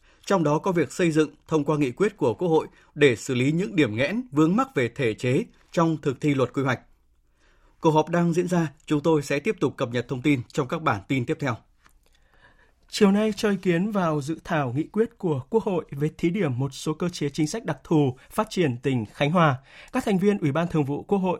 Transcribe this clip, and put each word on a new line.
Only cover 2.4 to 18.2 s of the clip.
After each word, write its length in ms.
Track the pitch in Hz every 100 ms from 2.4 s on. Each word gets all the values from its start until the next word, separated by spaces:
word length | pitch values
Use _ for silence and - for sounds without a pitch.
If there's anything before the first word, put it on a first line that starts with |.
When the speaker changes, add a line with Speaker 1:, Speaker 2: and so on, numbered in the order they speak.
| 175
Speaker 1:
hội 180 | 160 - _ _
để 220 | - 143 110
xử 180 | -
lý 180 | 123 131
những 240 | 160 185 196
điểm 200 | 131 107
nghẽn, 260 | 143 214 254
vướng 240 | 139 160 202
mắc 120 | 269
về 140 | - 117
thể 260 | - 123
chế 300 | 107 127 139 233 _ _
trong 240 | - 165 156
thực 180 | 151 120
thi 140 | 151
luật 180 | 135 123
quy 80 | -
hoạch. 180 | 135 120 _ _ _ _ _ _ _ _ _ _
Cuộc 100 | 165
họp 180 | 156 156
đang 240 | 175 170
diễn 160 | 165 180
ra, 240 | 175 160 - -
chúng 140 | 151
tôi 220 | 165 156
sẽ 160 | 143 143
tiếp 180 | 220 214
tục 160 | 143 -
cập 120 | 127
nhật 160 | 120 -
thông 140 | 131
tin 180 | 151 139 -
trong 200 | - 131
các 140 | 170
bản 180 | 151 107 -
tin 180 | 135 120
tiếp 100 | 156
theo. 140 | 143 110 _ _ _ _ _ _ _ _ _ _ _ _ _
Speaker 2:
Chiều 200 | - 202
nay 220 | 202 220 208
cho 140 | 214
ý 60 | 196
kiến 340 | 185 170 208
vào 300 | 208 175 151
dự 180 | 139 160
thảo 280 | - 165 135 127
nghị 60 |
quyết 360 | - 208 233 -
của 220 | 185 139 -
Quốc 140 | 226
hội 200 | 214 180 -
về 200 | 139 151 -
thí 120 | 165
điểm 280 | 190 165 120
một 160 | 139
số 200 | - -
cơ 140 | 156 175
chế 200 | - 143
chính 180 | - 151
sách 180 | -
đặc 140 | - 151
thù 320 | - 160 139 131